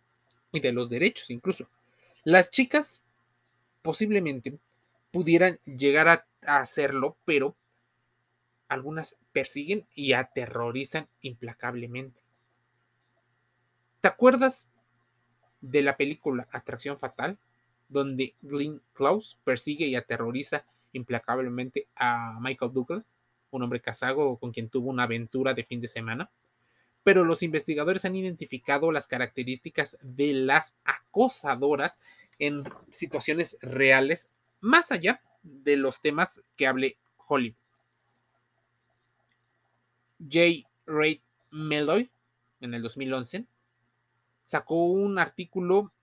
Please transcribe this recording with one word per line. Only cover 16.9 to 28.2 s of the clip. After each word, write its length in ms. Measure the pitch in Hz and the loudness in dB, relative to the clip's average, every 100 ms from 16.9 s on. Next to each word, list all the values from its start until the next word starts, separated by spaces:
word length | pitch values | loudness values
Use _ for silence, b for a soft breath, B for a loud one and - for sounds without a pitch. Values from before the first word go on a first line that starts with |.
| 139 | -8
Fatal, 400 | 127 - 156 202 _ _ _ _ _ | -10 -6 -8 -8 _ _ _ _ _
donde 460 | 139 139 127 127 - | -2 -2 -4 -6 -8
Glenn 400 | - 143 147 151 _ | -10 -6 -6 -8 _
Close 420 | - 139 208 - - | -2 0 0 -4 -8
persigue 420 | - 123 151 147 151 | -2 -2 -4 -4 -2
y 80 | |
aterroriza 720 | 123 - 113 117 131 143 147 - _ _ | -2 -4 -4 -4 -6 -6 -8 -8 _ _
implacablemente 920 | 127 120 120 - 123 127 120 127 139 - | -12 -6 -6 -2 -4 -2 -6 -6 -8 -10
a 460 | - 123 120 117 113 | -2 -2 -2 -6 -6
Michael 320 | 127 131 127 | -6 -4 -4
Douglas, 460 | 131 123 185 - _ _ _ _ | -4 -4 -8 -10 _ _ _ _
un 100 | 131 | -6
hombre 180 | 123 123 | -4 -4
casado 560 | - 117 127 135 143 120 | -6 -4 -4 0 0 -2
con 120 | 120 | -8
quien 180 | 117 113 | -8 -6
tuvo 220 | 131 123 | -4 -4
una 140 | 127 | -2
aventura 500 | 120 117 117 131 131 | -2 -2 -4 -2 -2
de 80 | 123 | -2
fin 180 | - 123 | -6 -10
de 60 | 117 | -8
semana? 440 | 117 113 120 185 _ _ _ _ _ _ _ | -8 -8 -8 -10 _ _ _ _ _ _ _
Pero 200 | 196 185 | 4 6
los 200 | 165 160 | 6 2
investigadores 600 | 170 151 156 147 156 190 | 0 -4 -2 -2 -2 -2
han 120 | 190 | -2
identificado 720 | 190 | -4